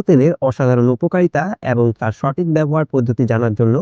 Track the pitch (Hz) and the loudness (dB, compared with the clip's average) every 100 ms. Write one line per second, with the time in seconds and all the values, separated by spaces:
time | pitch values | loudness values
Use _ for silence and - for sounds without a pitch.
0 | 208 147 147 - 135 - 127 123 120 123 | 2 2 2 0 -4 0 0 2 2 0
1 | - 180 180 143 170 - 131 120 117 110 | -2 0 0 -2 -4 -6 -4 0 0 -2
2 | 113 107 143 135 170 156 151 156 151 135 | -6 -4 -4 -2 -2 0 0 -2 -2 -2
3 | 120 117 117 113 120 107 113 127 | 0 0 0 0 0 0 0 0